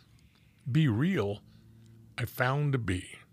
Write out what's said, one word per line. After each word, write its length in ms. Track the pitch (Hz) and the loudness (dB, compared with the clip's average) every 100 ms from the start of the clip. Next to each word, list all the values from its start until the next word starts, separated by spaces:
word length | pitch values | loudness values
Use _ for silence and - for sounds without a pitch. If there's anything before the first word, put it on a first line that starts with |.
| - - - _ - _ 135 | -20 -20 -20 _ -20 _ 0
Be 180 | 139 151 | 2 4
Real, 540 | 107 170 175 101 104 - - - - - - - - | 4 2 0 -2 -4 -10 -20 -20 -20 -20 -20 -18 -8
I 80 | |
found 480 | 120 - 127 139 147 | -8 -2 0 0 0
to 60 | 135 | 0
be 400 | 101 90 - - - | -2 -4 -6 -20 -20